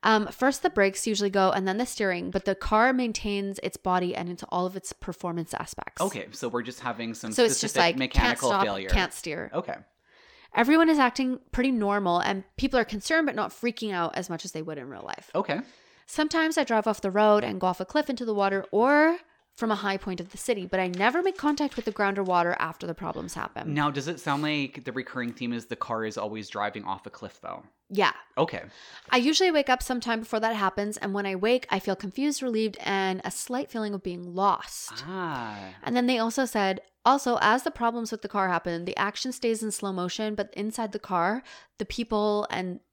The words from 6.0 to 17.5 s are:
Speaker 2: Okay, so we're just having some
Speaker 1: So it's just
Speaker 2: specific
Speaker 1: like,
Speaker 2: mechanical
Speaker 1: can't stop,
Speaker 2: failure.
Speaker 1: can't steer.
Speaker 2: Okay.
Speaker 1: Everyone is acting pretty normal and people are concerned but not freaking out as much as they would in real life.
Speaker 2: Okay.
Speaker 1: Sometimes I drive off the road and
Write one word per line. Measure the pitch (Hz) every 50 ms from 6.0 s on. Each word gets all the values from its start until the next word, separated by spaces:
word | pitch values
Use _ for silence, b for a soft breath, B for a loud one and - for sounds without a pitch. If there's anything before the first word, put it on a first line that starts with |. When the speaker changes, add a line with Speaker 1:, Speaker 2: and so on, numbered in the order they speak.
Speaker 2:
Okay, | 165 196 - 107 92 -
so | - - - 120
we're | 117 120 117
just | 120 123 -
having | - 127 120 110 117 113 113
some | - - 113 107
Speaker 1:
So | - 247
it's | 226 - -
just | - - -
Speaker 2:
specific | - 175 170 165
Speaker 1:
like, | 131
Speaker 2:
mechanical | 135 127 - - - - 240 - - 127
Speaker 1:
can't | 107 196
stop, | 95
Speaker 2:
failure. | - 98 - - 190
Speaker 1:
can't | - 208 185 175 -
steer. | - - 170 151 165 - - -
Speaker 2:
Okay. | 156 - - - - - _ _ _ b b b b b b b b b b b
Speaker 1:
Everyone | - 233 240 294 320 330 320
is | 320 294
acting | 269 247 240 - 269 254 254 247 _ _
pretty | - - 247 269
normal | 262 233 208 202 202 208 202 180 175 175
and | - - 196 190 190 _ _
people | - - 262 - 254
are | 226
concerned | - - 208 - - 320 320 320
but | 285 -
not | - 208 -
freaking | - - - 240 233 - 226 214
out | 196 180 170 165 -
as | - 185 -
much | 175 165 -
as | 185 -
they | 160
would | 160 160 156 147
in | 127 135
real | 135 95 -
life. | - - - - - -
Speaker 2:
Okay. | 170 202 - 147 - 247 b b b b b b b b
Speaker 1:
Sometimes | b - - 302 311 - 330 320 320 320 339
I | 285
drive | - 233 220 208 226
off | 208 -
the | - 196
road | 185 202 214 214 208 208 208
and | 220